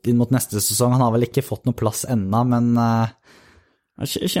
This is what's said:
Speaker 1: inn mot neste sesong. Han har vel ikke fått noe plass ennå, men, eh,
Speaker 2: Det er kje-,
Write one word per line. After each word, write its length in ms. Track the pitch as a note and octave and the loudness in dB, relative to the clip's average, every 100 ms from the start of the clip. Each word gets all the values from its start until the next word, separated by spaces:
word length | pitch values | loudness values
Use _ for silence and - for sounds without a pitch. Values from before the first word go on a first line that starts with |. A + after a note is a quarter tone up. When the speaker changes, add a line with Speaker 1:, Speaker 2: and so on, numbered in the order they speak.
| - | 0
Speaker 1:
inn 100 | A#2+ | 2
mot 120 | A#2 | 2
neste 300 | B2+ - G#2 | 0 0 -4
sesong. 300 | - - B2 | -2 0 2
Han 80 | B2 | 4
har 100 | A#2+ | 2
vel 140 | A2+ A#2+ | 2 0
ikke 160 | - | -2
fått 220 | - G#2+ - | -4 -4 -4
noe 80 | |
plass 300 | A#2+ G#2+ - - | -2 -2 -4 -4
ennå, 380 | A#2+ F#2+ A2 B2 | -2 0 0 2
men, 300 | A#2+ A#2+ A#2+ | 2 2 2
eh, 300 | A#2 A2+ A2+ - _ - - _ _ _ _ - | 2 2 0 -4 _ -20 -20 _ _ _ _ -12
Speaker 2:
Det 160 | C3+ - | -8 -4
er 40 | - | -4
kje-, 40 | - | -2